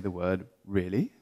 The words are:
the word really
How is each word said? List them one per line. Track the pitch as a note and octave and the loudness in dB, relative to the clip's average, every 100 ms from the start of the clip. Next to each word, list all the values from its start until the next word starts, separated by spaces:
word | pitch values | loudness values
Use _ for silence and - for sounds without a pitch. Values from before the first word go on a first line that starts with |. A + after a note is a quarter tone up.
the | F#2+ | -4
word | F2+ F2+ F#2 F#2+ _ | -2 0 0 -2 _
really | - G2 F2+ G2 A3+ - | -2 -2 0 0 0 -4